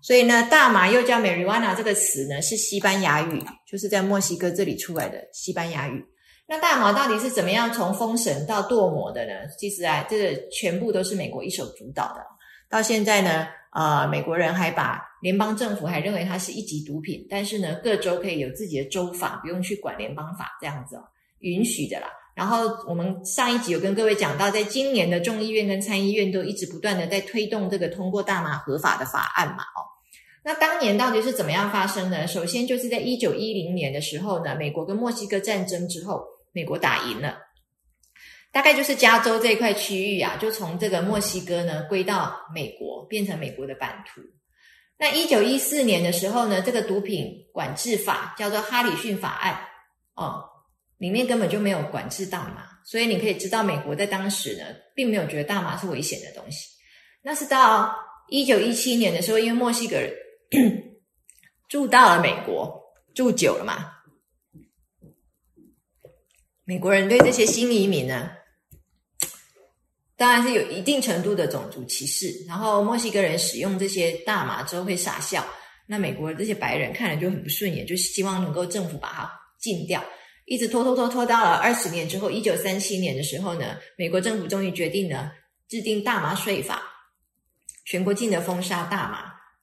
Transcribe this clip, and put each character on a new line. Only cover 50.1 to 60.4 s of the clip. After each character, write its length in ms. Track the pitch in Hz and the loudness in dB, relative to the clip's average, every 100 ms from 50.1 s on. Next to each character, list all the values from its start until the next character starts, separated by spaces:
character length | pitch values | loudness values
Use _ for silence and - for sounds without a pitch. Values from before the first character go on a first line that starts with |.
哦， 280 | - 165 - - - _ _ _ _ | -10 -8 -8 -14 -20 _ _ _ _
里 140 | 180 | -2
面 160 | 208 247 | 0 2
根 120 | 233 | 2
本 100 | 185 | 2
就 100 | 208 | 0
没 80 | 202 | 0
有 140 | 180 147 | 0 -4
管 180 | 131 - | -6 -8
制 160 | - | -8
大 200 | 190 180 | -8 -8
麻， 200 | - - - - | -8 -12 -18 -20
所 140 | - 220 | -8 -2
以 80 | 233 | 0
你 120 | 190 | 2
可 100 | 214 | 0
以 60 | |
知 140 | 180 190 | -2 -2
道 140 | 226 | 0
美 140 | 202 151 | 0 0
国 140 | 143 | -4
在 120 | 147 202 | -2 -2
当 220 | 190 196 | -2 -2
时 260 | 202 135 98 | -4 -6 -8
呢， 80 | 78 - _ - | -10 -16 _ -2
并 140 | 254 | 0
没 60 | 214 | 2
有 100 | 156 | 0
觉 100 | 151 | -4
得 80 | |
大 160 | 147 202 | -2 -2
麻 160 | 170 165 | -2 -6
是 100 | 190 | -6
危 140 | 135 | -4
险 180 | - - | -4 -6
的 100 | - | -10
东 180 | - - | -16 -14
西。 200 | 147 - _ _ - _ _ | -14 -14 _ _ -20 _ _
那 120 | 262 | -8
是 100 | 302 | -6
到 500 | 285 262 240 220 214 - - - _ | 0 6 8 8 2 -2 -12 -20 _
一 160 | 269 | 0
九 140 | 262 214 | 6 6
一 140 | 220 | 4
七 240 | 233 254 233 | 0 0 2
年 160 | 202 | 2
的 80 | 165 | 2
时 100 | 180 | 2
候， 80 | 220 | 2
因 80 | 226 | 4
为 60 | |
墨 180 | 233 240 | 2 2
西 160 | 233 233 | 2 0
哥 100 | 147 | 0
人 160 | 131 - - - | -2 -6 -16 -20